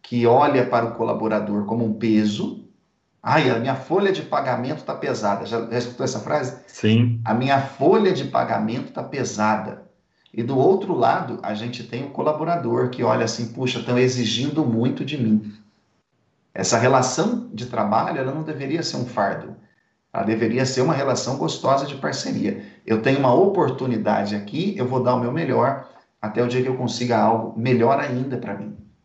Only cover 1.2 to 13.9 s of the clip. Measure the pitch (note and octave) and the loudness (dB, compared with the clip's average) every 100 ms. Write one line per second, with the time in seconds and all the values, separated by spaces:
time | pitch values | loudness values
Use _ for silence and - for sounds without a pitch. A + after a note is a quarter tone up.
1.2 | A2 G#2+ G2+ G#2 G2+ A#2 A2+ G#2+ A#2 G#2+ | 0 0 0 -2 -2 -2 0 0 2 4
2.2 | G#2+ G#2 - - - _ _ _ _ _ | 4 0 -4 -6 -16 _ _ _ _ _
3.2 | - D3 C3+ A2+ C3 C3 - F3+ G3 E3+ | 0 2 4 2 0 -4 0 2 2 0
4.2 | C#3+ D3 C3 A#2+ B2+ D3+ - - C#3+ A2 | -2 -2 0 -2 -4 -6 -8 -6 -4 -2
5.2 | G#2 G2 - A#2 A2 A#2 - - C3+ G#2+ | -2 -2 -2 -4 -2 -4 -4 -4 -4 -4
6.2 | - D3+ C3 - - - G#2+ A2+ A#2 A#2 | -2 -2 -2 -10 -18 -2 2 4 4 0
7.2 | - A2+ C3 C#3 - - D3 A3 F#3+ C#3 | 0 0 4 2 2 0 4 6 4 0
8.2 | C3 B2 - G#2+ G#2+ B2 - - - C#3 | -2 -2 0 0 -2 -4 -6 -10 -8 -6
9.2 | A2+ G#2 G#2+ G#2+ - - - _ _ _ | -6 0 0 0 -2 -12 -18 _ _ _
10.2 | _ - A#2 C3+ F#3 G3+ G3+ D3 A#2 - | _ -6 -2 4 4 4 2 2 2 2
11.2 | A#2+ G#2 - G#2+ A#2 - G#2+ A#2+ - - | -2 -6 -6 -4 -6 -8 -8 -8 -8 -2
12.2 | D3+ D3+ D#3 C3+ A#2+ A#2+ B2+ B2+ A#2 A#2 | 0 0 0 -2 0 0 0 0 0 2
13.2 | A2+ - A2 - B2+ A#2+ A2+ | 0 -4 -8 -4 -4 -4 0